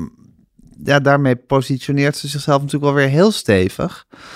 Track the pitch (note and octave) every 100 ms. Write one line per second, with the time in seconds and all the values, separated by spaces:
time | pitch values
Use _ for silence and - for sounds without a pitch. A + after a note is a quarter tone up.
0 | E2 - - _ _ _ - - - C#3+
1 | C#3 C#3+ C#3 B2 - C3+ B2+ C3 - C#3+
2 | C#3+ - C#3+ C#3+ D3 C#3 C#3+ D3 C#3+ C#3+
3 | C3+ D3 G#3 G#3 - F#2+ F#2+ - F3 -
4 | _ - -